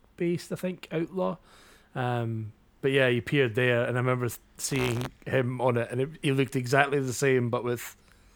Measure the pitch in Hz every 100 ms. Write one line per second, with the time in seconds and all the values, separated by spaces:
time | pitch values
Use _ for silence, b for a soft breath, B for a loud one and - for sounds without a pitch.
0 | _ - 170 175 - 180 185 180 - 160
1 | 170 185 185 175 b b b b b 135
2 | 123 120 113 113 107 - _ _ 139 139
3 | 127 120 - 147 127 110 127 120 123 123
4 | 127 127 120 - _ - - 139 127 120
5 | - - - 131 123 127 127 120 117 123
6 | 139 156 151 135 131 135 123 139 143 143
7 | 131 117 139 127 123 120 120 120 - -
8 | b b b